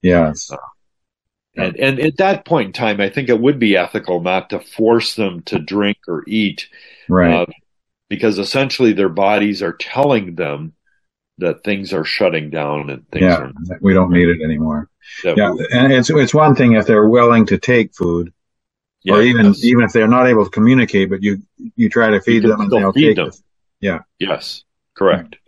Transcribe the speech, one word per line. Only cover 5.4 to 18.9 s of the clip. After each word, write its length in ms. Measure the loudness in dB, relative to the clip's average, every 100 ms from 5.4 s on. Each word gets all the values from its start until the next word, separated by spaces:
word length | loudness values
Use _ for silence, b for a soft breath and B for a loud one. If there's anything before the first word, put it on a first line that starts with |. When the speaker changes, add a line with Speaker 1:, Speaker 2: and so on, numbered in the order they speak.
Speaker 2:
to 140 | -8 -8
drink 380 | -6 -4 -2 -4 -8
or 160 | -10 -6
eat, 400 | -2 -2 -4 -16 b b b b
Speaker 1:
Right. 260 | 0 2
Speaker 2:
uh, 120 | 0 -2 -8 _ _ _ _ _
because 300 | -4 -2 -2
essentially 540 | -4 -4 -4 0 0
their 160 | 2 -2
bodies 540 | 0 0 0 -2 -4
are 100 | -8
telling 640 | -8 -10 -2 0 0 -4 -8
them 380 | -8 -8 -12 _ _ _ _ _ _ _
that 260 | -6 -4
things 280 | -6 -6 -4
are 120 | -6
shutting 460 | -6 -2 -2 -2 -6
down 400 | -8 -6 -6 -8
and 180 | -14 _
things 120 | 0
Speaker 1:
Yeah, 140 | 2 2
Speaker 2:
are 140 | -4 -14
Speaker 1:
that 160 | -14 -4
we 120 | 2
don't 180 | 2 4
need 160 | 2 2
it 140 | 0
anymore. 440 | -2 -4 -4 -6 -10 _ B B
Speaker 2:
that 120 | -2 0
Speaker 1:
Yeah, 140 | 0
Speaker 2:
we 140 | -2 -4
Speaker 1:
and 200 | 0 2
it's, 180 | 2 2
it's 240 | 0 2
one 200 | 2 2
thing 200 | 4 4
if 120 | 4 4
they're 220 | 4 4
willing 380 | 4 4 4 4
to 120 | 0
take 360 | 0 0 0
food, 380 | _ -4 -4 -6 _ _ _ _ _ _